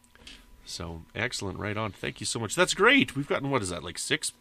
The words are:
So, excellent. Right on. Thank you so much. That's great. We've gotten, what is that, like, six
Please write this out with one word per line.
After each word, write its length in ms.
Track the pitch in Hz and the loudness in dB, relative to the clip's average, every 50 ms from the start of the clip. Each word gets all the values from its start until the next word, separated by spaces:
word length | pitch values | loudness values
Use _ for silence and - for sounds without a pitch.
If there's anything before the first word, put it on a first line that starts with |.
| _ _ - - - - - - - - - - - | _ _ -20 -20 -20 -20 -20 -20 -20 -20 -20 -20 -14
So, 360 | - - - 87 85 85 82 80 - - | -12 -10 -8 -8 -8 -10 -12 -14 -10 -6
excellent. 420 | - 110 127 - - 98 95 90 | -4 -4 -4 -4 -4 -6 -6 -6
Right 200 | - 92 104 101 | -4 -4 -4 -4
on. 140 | 107 110 104 | -4 -4 -4
Thank 280 | 95 - - 143 139 - | -6 -6 -6 -8 -6 -6
you 60 | 110 | -6
so 140 | - - 123 | -4 -4 -2
much. 160 | 110 101 - | -4 -2 2
That's 180 | 170 180 170 - | 2 2 2 4
great. 420 | - 196 240 285 269 - - - | 4 6 8 8 8 6 4 0
We've 120 | 135 143 | -2 -2
gotten, 220 | - 190 151 135 139 | 0 0 0 2 2
what 120 | 139 123 101 | 2 2 2
is 60 | 90 | 0
that, 140 | 87 85 73 | -2 -4 -6
like, 140 | 87 85 | -6 -8
six 360 | - - - 139 156 - - - _ | -6 -2 -2 -2 0 0 -4 -6 _